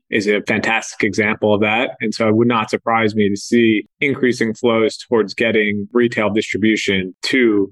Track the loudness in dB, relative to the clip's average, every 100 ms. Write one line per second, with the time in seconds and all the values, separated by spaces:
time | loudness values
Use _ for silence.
0 | _ -2 0 0 0 -2 0 -2 -4 -4
1 | -2 0 -2 0 0 2 2 0 -2 -4
2 | -8 -2 2 2 2 0 -2 -4 -2 0
3 | 0 0 0 -2 0 2 4 2 -2 _
4 | -4 0 0 0 -4 -2 0 2 0 -2
5 | -2 -2 -2 -2 0 2 0 -4 -2 0
6 | 0 0 -2 -2 -4 -2 0 0 0 -2
7 | -4 -8 -2 2 2 2 -2